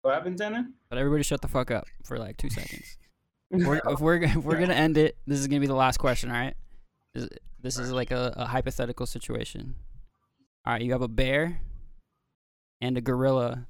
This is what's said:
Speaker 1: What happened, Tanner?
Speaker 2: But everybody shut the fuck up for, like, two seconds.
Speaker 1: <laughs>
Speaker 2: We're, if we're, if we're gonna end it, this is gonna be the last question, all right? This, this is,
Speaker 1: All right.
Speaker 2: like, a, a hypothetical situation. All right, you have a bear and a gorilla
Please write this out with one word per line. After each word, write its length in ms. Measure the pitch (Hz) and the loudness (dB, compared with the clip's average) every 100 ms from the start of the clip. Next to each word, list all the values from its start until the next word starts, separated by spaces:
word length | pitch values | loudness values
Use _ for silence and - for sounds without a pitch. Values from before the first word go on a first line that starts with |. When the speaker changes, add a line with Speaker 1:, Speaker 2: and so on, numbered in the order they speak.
Speaker 1:
What 120 | 135 | 0
happened, 240 | 143 175 180 | 0 0 -4
Tanner? 300 | 208 226 247 - - | -2 -2 -6 -8 -8
Speaker 2:
But 100 | 123 | 0
everybody 220 | 139 151 | 2 2
shut 180 | 143 139 | 2 -2
the 60 | - | 0
fuck 220 | 135 127 | -2 0
up 140 | 113 - - | -2 -6 -14
for, 140 | - 120 | -8 -8
like, 180 | 107 - | -6 -4
two 100 | - | -4
seconds. 480 | 110 - - - - _ _ | -4 -8 -12 -16 -18 _ _
Speaker 1:
<laughs> 260 | _ _ - | _ _ -4
Speaker 2:
We're, 300 | 185 165 156 - | 2 4 2 2
if 120 | 143 | 2
we're, 220 | 156 170 | 4 4
if 140 | 165 170 | 4 4
we're 220 | 143 160 | 2 2
gonna 160 | 180 | 4
end 220 | 151 160 156 | 4 4 6
it, 200 | 156 - - | 4 2 -2
this 120 | 139 | 0
is 100 | 139 | 2
gonna 120 | 143 | 2
be 60 | 139 | 2
the 80 | |
last 220 | 131 131 123 | 4 4 4
question, 320 | 139 120 123 | 2 2 0
all 60 | 120 | 0
right? 180 | 127 - - - - _ _ | -2 -4 -12 -18 -20 _ _
This, 140 | - 123 - - - | -8 -8 -10 -16 -10
this 140 | 127 127 | -6 -4
is, 120 | 123 | -2
Speaker 1:
All 60 | 127 | -2
right. 140 | 120 | 0
Speaker 2:
like, 0 | |
a, 200 | 127 123 - | 0 -2 -2
a 100 | 120 | -2
hypothetical 580 | 131 127 - 120 123 123 | 0 -2 -2 -4 -4 -6
situation. 680 | 123 - 117 - - - - - - - _ _ _ _ _ | -6 -6 -6 -6 -8 -8 -8 -10 -16 -18 _ _ _ _ _
All 100 | - | -4
right, 80 | 117 | -2
you 100 | 123 | 0
have 100 | 127 | 0
a 60 | 123 | 0
bear 520 | 113 131 139 165 170 - - - - _ _ _ _ _ _ _ - | 0 2 2 0 -2 -4 -8 -14 -18 _ _ _ _ _ _ _ -6
and 160 | 123 127 | -2 -2
a 40 | |
gorilla 680 | 120 127 135 131 120 123 | 0 2 4 4 2 -4